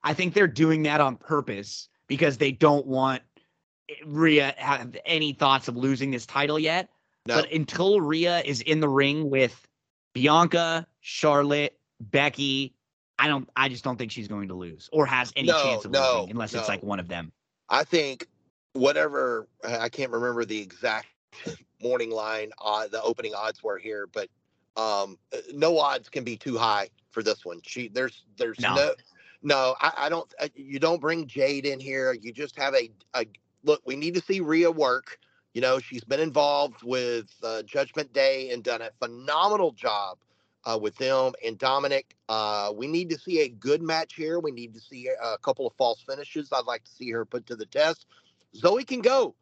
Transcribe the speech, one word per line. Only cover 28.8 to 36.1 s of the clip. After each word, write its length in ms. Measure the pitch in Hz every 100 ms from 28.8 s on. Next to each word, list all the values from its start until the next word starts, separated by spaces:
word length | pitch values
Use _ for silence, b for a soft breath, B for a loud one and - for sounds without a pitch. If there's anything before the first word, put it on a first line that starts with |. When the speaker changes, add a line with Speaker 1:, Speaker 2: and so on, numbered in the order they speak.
| 143 - _ b b b
Speaker 2:
no, 320 | 143 143 127 131
I, 120 | 147 165
I 120 | 147
don't, 240 | 165 - -
uh, 80 | 151
you 240 | - 135 139
don't 220 | 160 170
bring 260 | 143 165 151
Jade 400 | 131 135 143 139
in 140 | 135
here. 320 | 135 135 131
You 200 | 123 107
just 240 | 113 143 -
have 180 | 139
a, 140 | 135 117 110 _
a, 120 | 127 110 _ _ _
look, 180 | 147 147
we 120 | - 135
need 180 | 156
to 60 | 175
see 200 | - 196
Rhea 300 | 160 160 170
work. 480 | 160 139 127 - - _ _ _
You 60 | -
know, 180 | 127 131
she's 240 | 123 127
been 160 | 113